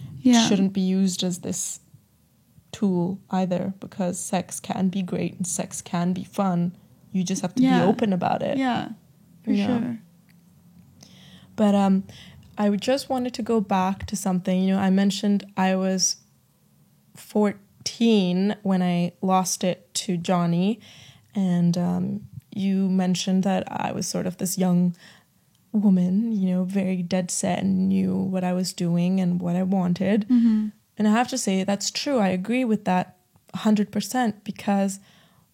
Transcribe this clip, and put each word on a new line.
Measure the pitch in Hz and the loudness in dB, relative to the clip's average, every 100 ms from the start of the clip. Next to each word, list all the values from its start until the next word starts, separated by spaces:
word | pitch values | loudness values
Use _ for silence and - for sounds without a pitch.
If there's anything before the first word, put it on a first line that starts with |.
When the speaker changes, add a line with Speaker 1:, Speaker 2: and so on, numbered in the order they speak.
| - - | -16 0
Speaker 1:
Yeah. | 254 240 226 | 4 6 6
Speaker 2:
shouldn't | 202 196 | 2 2
be | 196 | 0
used | 185 190 190 180 | 0 2 0 0
as | 185 180 | -4 -4
this | - 185 - - _ - _ _ _ _ _ _ _ | -6 -8 -8 -10 _ -20 _ _ _ _ _ _ _
tool | - 202 180 170 196 - | -4 0 0 -2 -4 -6
either, | 185 185 180 196 190 | -2 -2 -2 -4 -8
because | - - 180 190 | -10 -6 -6 -6
sex | - 185 170 - | -4 -4 -4 -10
can | - - 185 | -8 -2 -2
be | 190 | -2
great | 180 165 170 - | -4 -4 -4 -4
and | 185 | -6
sex | - - - | -6 -8 -10
can | - 175 175 | -6 -4 -2
be | 185 | -2
fun. | 185 - 196 175 175 175 _ _ - | -6 -4 -2 0 -2 -6 _ _ -8
You | 190 | -4
just | 185 190 | -4 -4
have | 180 | -4
to | 247 | 2
Speaker 1:
Yeah. | 262 180 | 4 4
Speaker 2:
be | 175 | 4
open | 220 220 | 2 2
about | 185 - - | 0 0 -2
it. | - 269 | -2 -2
Speaker 1:
Yeah, | 262 233 - - _ _ _ - | -2 -2 -4 -12 _ _ _ -10
for | - | -2
Speaker 2:
You | 202 202 | 0 0
know? | 233 | 0
Speaker 1:
sure. | 240 233 - _ _ _ _ _ - - - - - - - - - - | -2 -8 -12 _ _ _ _ _ -20 -20 -20 -20 -20 -20 -20 -20 -12 0
Speaker 2:
But, | 208 202 | 2 4
um, | 196 190 196 - - - - - | 4 2 0 -12 -20 -20 -14 -2
I | 208 | 0
would | 202 | 0
just | 220 269 - | 0 -2 -2
wanted | 262 247 247 | -4 -4 -4
to | |
go | 214 226 | -2 0
back | 196 190 185 196 - | 2 0 0 -2 -6
to | 202 | -6
something. | 196 180 180 185 | -2 -2 0 0
You | 190 | 2
know, | 190 | 2
I | 190 | 4
mentioned | 190 202 196 208 202 196 - | 4 2 2 0 0 0 0
I | 190 190 | 0 2
was | 190 185 - - _ _ _ _ _ _ _ _ _ - | 0 0 -2 -4 _ _ _ _ _ _ _ _ _ -20
fourteen | - 214 208 - _ - - - 233 214 180 180 196 - | -6 0 0 -2 _ -14 -10 0 4 4 4 2 0 -2
when | 190 185 | 0 0
I | 180 175 175 - | 2 0 -2 -2
lost | 190 185 180 - | 0 2 0 -2
it | 185 175 _ - | -2 -4 _ -8
to | - 175 | -4 -4
Johnny, | 170 180 175 170 190 233 - - - - _ - | 0 0 2 2 0 -2 -8 -20 -20 -20 _ -2
and, | 185 175 175 175 | 0 2 2 2
um, | 175 180 185 202 - - - - | 0 -2 -2 -6 -10 -20 -14 -6
you | 196 190 190 | -2 0 2
mentioned | 185 185 180 - 190 | 2 2 0 0 0
that | 196 185 - | 2 0 -2
I | - - | -4 -4
was | - 202 | -4 -4
sort | 180 180 | -4 -6
of | 175 | -4
this | 185 - | -4 -2
young | 180 175 180 175 - - _ _ _ _ _ | 2 2 2 -2 -12 -20 _ _ _ _ _
woman, | 220 202 185 180 190 233 | 0 4 4 4 0 0
you | 214 185 | 0 0
know, | 185 | 0
very | 185 196 185 185 | -2 -2 -2 -2
dead | 175 190 180 | -2 -2 -2
set | - 190 180 | -4 -2 0
and | 190 190 190 | 0 0 2
knew | 190 190 185 | 2 0 0
what | 190 185 | -2 -2
I | 180 | -2
was | 180 185 | -2 -4
doing | - 175 175 175 190 | -2 0 0 2 0
and | 180 175 | 0 0
what | 175 175 | -2 -2
I | |
wanted. | 185 190 180 175 190 233 214 | 0 0 0 0 0 0 2
Speaker 1:
Mm-hmm. | 247 233 214 214 - _ - | 4 4 2 0 -8 _ -2
Speaker 2:
And | 214 | 2
I | |
have | 214 247 | 2 0
to | 262 | -2
say, | - 190 | -2 0
that's | 190 202 - | 0 -2 -4
true. | - - 269 | -6 -2 0
I | 196 | 2
agree | 185 190 247 | 0 -2 -2
with | 254 208 202 | 0 0 0
that | 180 - - _ _ _ | 0 -2 -8 _ _ _
a | - | -4
hundred | 220 214 208 | 2 2 2
percent, | 208 - 254 240 - | -4 -4 -2 -2 -4
because | - - - 196 196 196 - _ _ _ _ | -10 -8 -2 0 0 -4 -14 _ _ _ _